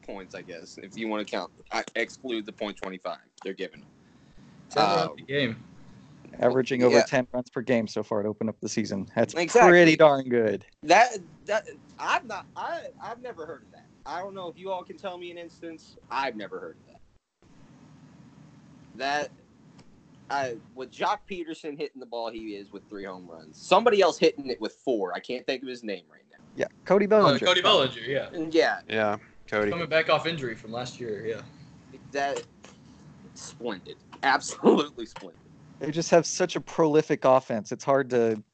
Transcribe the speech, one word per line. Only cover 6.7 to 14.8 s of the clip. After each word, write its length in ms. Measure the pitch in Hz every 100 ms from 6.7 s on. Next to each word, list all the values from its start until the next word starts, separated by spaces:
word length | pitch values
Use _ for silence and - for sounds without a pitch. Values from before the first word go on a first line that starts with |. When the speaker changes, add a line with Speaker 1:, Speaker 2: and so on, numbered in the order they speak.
| 127
Speaker 3:
over 120 | 123 117
Speaker 1:
Yeah. 80 |
Speaker 3:
ten 240 | 110 139 127
runs 160 | 123 127
per 120 | -
game 260 | 110 120 110
so 140 | -
far 200 | 104 110
to 60 | 104
open 180 | 104 110
up 80 | 104
the 80 | 107
season. 380 | - 104 101 98 -
That's 180 | 117
Speaker 1:
Exactly. 360 | 160 170 233 214
Speaker 3:
pretty 260 | 175 170 156
darn 320 | 156 139 131
good. 360 | 120 110 98 - _
Speaker 1:
That, 340 | 151 180 247 220 165 - -
that, 220 | 214 180 143 - -
I've 260 | 156 277 240
not, 200 | 202 147 -
I, 300 | 226 330 214 -
I've 180 | 190 220
never 240 | 247 190 156
heard 180 | 143
of 80 | 104
that. 120 | 87 _ _ -
I 160 | 160
don't 120 | 196
know 140 | 196 175
if 100 | 160
you 140 | 185
all 100 | 185